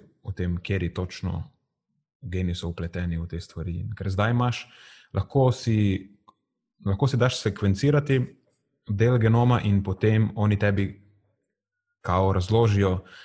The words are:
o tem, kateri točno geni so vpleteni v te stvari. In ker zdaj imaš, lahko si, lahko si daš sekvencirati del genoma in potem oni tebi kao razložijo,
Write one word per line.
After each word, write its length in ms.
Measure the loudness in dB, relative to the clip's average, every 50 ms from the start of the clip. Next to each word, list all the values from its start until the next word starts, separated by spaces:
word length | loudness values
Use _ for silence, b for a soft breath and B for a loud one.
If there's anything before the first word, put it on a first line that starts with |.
| -12 _ _ _
o 120 | -12 -10
tem, 240 | -8 -6 -4 -4 -4 -4
kateri 320 | -4 -4 -4 -2 -2 -4
točno 540 | -4 -6 -8 -8 -8 -8 -8 -6 -6 -6 -8 -10 _ _ _ _ _ _ _ _ _ _ _ _ _ _ -12
geni 320 | -8 -4 -4 -2 -2 -4
so 140 | -4 -6 -8
vpleteni 480 | -6 -6 -8 -8 -6 -6 -4 -4 -4 -4
v 100 | -6 -6
te 120 | -8 -10
stvari. 360 | -10 -10 -12 -10 -8 -8 -6 -6
In 140 | -8 -8
ker 180 | -8 -8 -6 -4
zdaj 240 | -2 0 0 0 2
imaš, 300 | 2 0 0 -2 -4 -8 B B B B B B B B B
lahko 400 | -4 -4 -4 -2 2 2 4 2
si, 580 | 2 0 0 0 2 2 2 2 2 0 -4 -10 _ _ _ _ _ _ _ _ _ _ _ _ _ _
lahko 260 | -4 -2 0 0 0 0
si 100 | 2 2
daš 200 | 2 0 0 0
sekvencirati 800 | -4 -4 -4 0 0 0 0 2 2 2 2 2 2 2 0 0 0 -2 -6 _ _ _ _ _ _ _ _ _ _ -6
del 320 | -2 2 2 2 4 4
genoma 400 | 4 4 4 4 4 4 2 2
in 220 | 2 2 2 2 2
potem 480 | 0 -2 0 2 2 4 4 2 2 0
oni 240 | 0 0 2 2 2
tebi 300 | 2 2 2 0 0 -2 -4 -10 _ _ _ _ _ _ _ _ _ _ _ _ _ _ _ _ _ _ _ _ -4
kao 300 | -2 0 2 2 2 2
razložijo, 640 | 0 0 0 2 2 4 4 4 2 2 2 0 -2 B B B B B